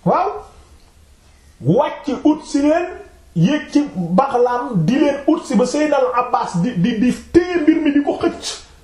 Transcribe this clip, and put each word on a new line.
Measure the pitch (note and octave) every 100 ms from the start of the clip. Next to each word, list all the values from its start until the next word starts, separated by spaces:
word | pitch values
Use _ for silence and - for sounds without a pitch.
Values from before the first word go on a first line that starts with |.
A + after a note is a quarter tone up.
Waaw. | E3+ C#4 F#4+ - - - - - - _ _ _ _ _ _ _
Wàcc | A#2+ G3+ D4 - - A3+
ut | D4+ D4+
si | - C#4+
leen, | C#4+ E4 F4 - - - - -
yéeg | E3+ D4 -
ci | D4 C#4+
baxlaam | F#3 E3+ F#3 - B3 B3 B3 C#4+ G#3
di | D#3 C4+
leen | D4 C#4 -
ut | E4
si | - A#3+
ba | B3
Seydina | D4 D4+ C#4+
Al | B3 B3 B3
Abbas | - - F3
di, | F#3+ F3
di, | F3+ A3
di | B3 - -
téye | E4+ F4+ F4
mbir | D4+ D#4+
mi | D4+
di | C#4+
ko | C#4+ -
xëcc. | E4 - - - - -